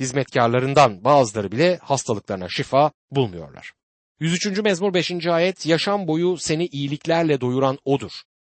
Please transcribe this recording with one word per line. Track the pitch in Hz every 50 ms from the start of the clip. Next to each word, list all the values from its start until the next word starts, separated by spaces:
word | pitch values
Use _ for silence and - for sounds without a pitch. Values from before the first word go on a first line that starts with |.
hizmetkarlarından | 131 127 127 139 127 - - 131 120 117 120 127 131 135 139 151 139 117 98 90 107
bazıları | 131 147 139 123 104 104 110 98 90
bile | 104 117 165 180 175
hastalıklarına | - - - 139 131 - - 110 98 _ - 101 92 90 90
şifa | - - 127 - 131 139 151 147 _ _ _ _
bulmuyorlar. | 139 139 123 101 87 82 78 69 65 - - - _ _ _ _ _ _ _ _ _ -
Yüz | 151 165 175
üçüncü | 175 - 208 185 214
mezmur | 208 208 185 160 202 202 180
beşinci | 180 151 - 180 175 160 175
ayet, | 170 165 175 190 185 - -
"Yaşam | 151 165 156 - 202 202 208 190 160
boyu | 156 165 175 180 180
seni | 147 - - 156 160 175
iyiliklerle | - 139 139 143 139 151 - - 165 165 170 170 156 143 127
doyuran | 123 123 123 131 135 131 139 - -
odur. | 131 139 127 107 87 - - - _ _ _